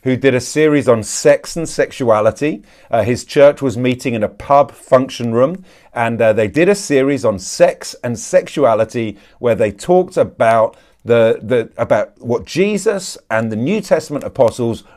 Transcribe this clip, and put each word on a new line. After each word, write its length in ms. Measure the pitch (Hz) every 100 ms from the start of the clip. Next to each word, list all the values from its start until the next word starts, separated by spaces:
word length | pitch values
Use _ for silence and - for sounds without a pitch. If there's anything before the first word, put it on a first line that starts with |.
who 120 | 131 127
did 180 | 135
a 60 | 123
series 480 | 123 151 156 147 127
on 160 | 113
sex 540 | 104 - 151 143 - 170
and 100 | 160
sexuality. 960 | - 135 - 123 107 110 107 147 185 - _ -
Uh, 140 | 117
his 220 | 104 123 -
church 360 | 147 143 143
was 160 | 139 113
meeting 360 | 127 123 135
in 100 | 117
a 60 | 104
pub 420 | - - 143 139
function 600 | - - 131 131 - 117
room, 320 | 113 135 185 - _ _
and, 280 | 127 117 117
uh, 100 | 113
they 160 | 107 107
did 220 | 143 175
a 60 | 202
series 500 | - 143 135 139 117
on 140 | 98
sex 540 | - - 175 - - -
and 140 | 123 113
sexuality 1000 | - 185 175 - 127 110 110 123 110 101 _ -
where 160 | 120 110
they 160 | 107
talked 440 | 98 - 180 180 -
about 640 | 117 - 117 113 110 - _ _ 110
the, 340 | 117 113 -
the, 280 | 104 123 113 -
about 360 | 117 110 98 _
what 260 | 120 117 87
Jesus 720 | 156 202 208 220 202 185 - -
and 180 | 110 113
the 60 | 110
New 240 | 131 214
Testament 460 | 208 165 - 147 101
apostles 580 | - 117 - 117 104 -